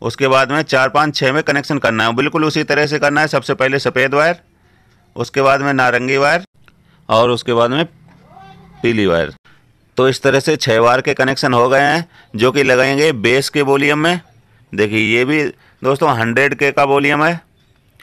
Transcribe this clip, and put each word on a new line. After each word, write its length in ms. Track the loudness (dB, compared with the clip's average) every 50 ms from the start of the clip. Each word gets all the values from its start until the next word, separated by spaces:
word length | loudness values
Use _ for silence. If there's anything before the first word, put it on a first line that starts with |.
उसके 260 | -8 -8 -4 -2 0 2
बाद 240 | 2 2 2 0
में 100 | -2 -4 -2
चार, 260 | -2 0 0 0 0
पाँच, 260 | 0 0 -2 -2 -2
छः 180 | -2 -2 -2 0
में 80 | -2 -2
कनेक्शन 340 | -2 -2 -4 -4 -4 -4 -2
करना 260 | -2 -2 -2 0 0
है, 80 | 0 0
बिल्कुल 300 | 0 -2 -2 -2 -2 -2
उसी 180 | 0 -2 -2 -2
तरह 220 | -2 0 0 0
से 140 | 0 -2 -2
करना 220 | -2 0 0 0
है। 60 | -2 -2
सबसे 260 | -2 -4 -4 -4 -4
पहले 260 | -2 -2 -2 -2 -2
सफ़ेद 340 | -2 -2 -2 0 -2 0 0
वायर, 260 | 0 0 0 -2 -4 _ _ _ _ _ _ _ _ _ _ _ _ _ _ _
उसके 260 | -10 -10 -4 -2 0
बाद 200 | 2 2 2 2
में 120 | 0 0 0
नारंगी 440 | 2 2 2 0 0 -2 -2 0 0
वायर 280 | 2 0 0 -2 -4 -8 _ _ _ _ _ _ _ _ _ _ _ 0
और 200 | 2 2 4 2
उसके 240 | 0 -2 -2 -2 0
बाद 180 | 2 2 2
में 140 | 0 -2 -4 -4 -8 _ -20 -20 -20 -20 -20 _ -20 -20 -20 -20 -20 -20 -20 -20 -12 -4 -2
पीली 220 | 0 0 2 2
वायर। 280 | 2 2 0 0 -2 -6 -14 _ _ -20 _ _ _ _ _ _ _ _ 0
तो 100 | 0 0
इस 120 | 0 0
तरह 180 | 0 0 0 2
से 160 | 0 0 -2 -2
छः 220 | 0 0 2 2
वायर 220 | 4 4 2 2
के 120 | 0 -2 -2
कनेक्शन 380 | 0 0 -2 -2 -2 -2 0 2
हो 140 | 2 2 4
गए 120 | 2 2
हैं, 260 | 2 2 0 -2 -4 -8 _ -20 -20 _ -4
जो 180 | 0 0 0
कि 120 | 2 2 2
लगाएंगे 480 | 2 2 2 2 2 0 2 2 0 0
बेस 360 | 0 0 0 2 0 0 -2
के 120 | -2 -2 0
वॉल्यूम 360 | 2 2 2 2 0 0 0
में। 200 | 0 0 -2 -2 -6 _ _ _ _ _ _ _ _ _ -4
देखिए 260 | -2 -2 0 0 0 0 0
ये 180 | 0 0 0
भी 180 | 0 0 -2 -2 -4 -6 _ _ _ _ _
दोस्तों 360 | -2 -2 0 0 0 0 0 0
हंड्रेड 380 | 0 0 0 0 0 0 0
के 160 | 0 -2 0
का 120 | 0 0 0
वॉल्यूम 380 | 2 2 2 2 0 0 0 0
है। 160 | 0 -2 -4 -8 _ _ _ _ _ _ _ _ _ _ _